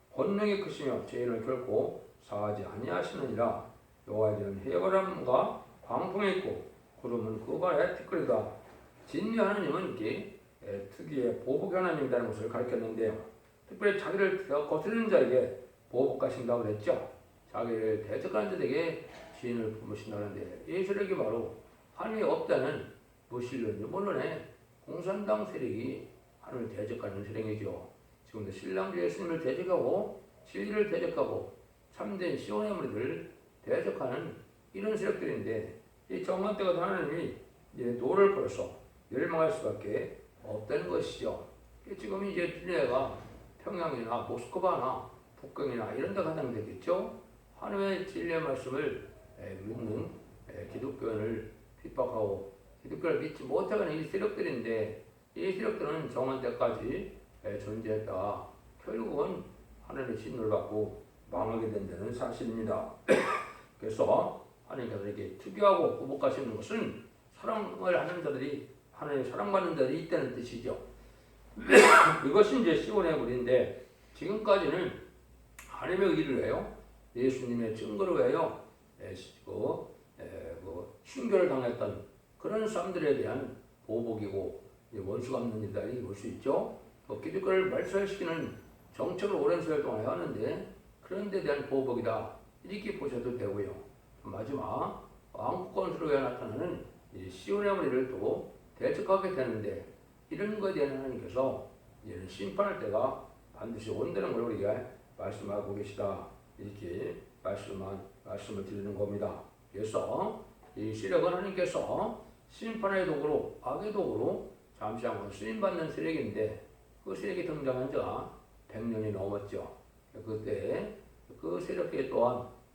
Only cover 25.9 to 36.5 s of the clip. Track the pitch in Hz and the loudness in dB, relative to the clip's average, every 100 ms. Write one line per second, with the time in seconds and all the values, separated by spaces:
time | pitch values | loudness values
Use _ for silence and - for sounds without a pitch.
25.9 | - - - - - - 127 110 104 107 | -6 -10 -20 -20 -20 -10 -8 -6 -6 -6
26.9 | 120 104 98 101 110 110 107 - - - | -6 -6 -6 -6 -6 -4 -4 -4 -8 -12
27.9 | - - - - 113 98 95 95 - 196 | -20 -20 -20 -14 -10 -8 -8 -4 -2 -2
28.9 | 175 - - 175 160 131 170 185 170 - | 0 0 0 -2 -2 0 0 2 2 4
29.9 | 104 107 - - - - 196 208 214 208 | 2 0 -6 -18 -20 -12 -6 -2 0 2
30.9 | 175 170 - - - - - - _ - | 0 0 0 0 -2 -6 -12 -20 _ -16
31.9 | - 208 190 170 139 - 214 214 180 135 | -8 -6 -2 -2 -2 -2 0 0 -2 -4
32.9 | 104 131 - - - - _ - - - | -2 -2 -4 -10 -18 -20 _ 0 0 2
33.9 | - - - - - - - - 196 214 | -2 -2 -4 -6 -10 -16 -20 -14 -4 0
34.9 | 208 190 - 180 - 101 113 - - - | 0 0 0 -2 -2 -2 -4 -4 -10 -20
35.9 | _ - - - 185 208 | _ -8 -4 0 0 0